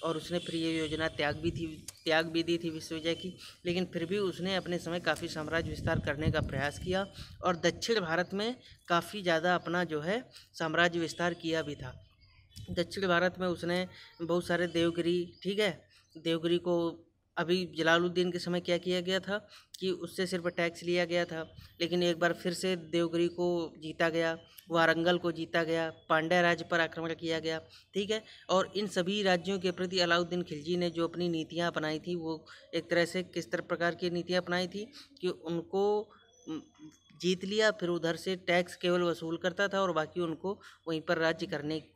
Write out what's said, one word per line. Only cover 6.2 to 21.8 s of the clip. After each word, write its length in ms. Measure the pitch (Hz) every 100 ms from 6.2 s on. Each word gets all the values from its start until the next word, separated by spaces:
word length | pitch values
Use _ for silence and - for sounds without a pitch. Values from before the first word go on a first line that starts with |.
| 160
का 100 | 156
प्रयास 380 | - 135 143 -
किया 280 | - 185 196 - - -
और 120 | 175 175
दक्षिण 440 | 170 170 - 220
भारत 300 | 170 165 180
में 220 | 190 220 254 - - -
काफ़ी 340 | 170 170 208
ज़्यादा 340 | 175 160 175 175
अपना 280 | 165 175
जो 180 | 175 151
है 280 | 151 220 254 - -
साम्राज्य 460 | - 165 156 175 170
विस्तार 340 | 165 - 175
किया 280 | 175 165 160
भी 140 | 151 143
था। 300 | 135 - - _ - - _ - -
दक्षिण 360 | 180 175 - 190
भारत 280 | 170 180 180
में 80 | 180
उसने 400 | 165 170 175 180 - - _
बहुत 260 | 165 175 170
सारे 200 | 175 175
देवगिरी, 720 | 165 170 165 165 180 175 -
ठीक 160 | 180 202
है, 260 | 208 160 - _ _ -
देवगिरी 400 | 156 165 165 175
को 460 | 175 175 170 156 - _ _ -
अभी 360 | 165 185 175 156
जलालुद्दीन 540 | 160 170 180 175 180
के 80 | 175
समय 200 | 175 175
क्या 180 | 175 175
किया 240 | 175 180
गया 180 | 175 190
था 280 | 180 202 - - _ -
कि 120 | 190
उससे 360 | 175 170 - 185
सिर्फ 200 | 185 170
टैक्स 360 | 175 170 170
लिया 220 | 170 175 175
गया 200 | 175 175
था, 300 | 160 160 - - -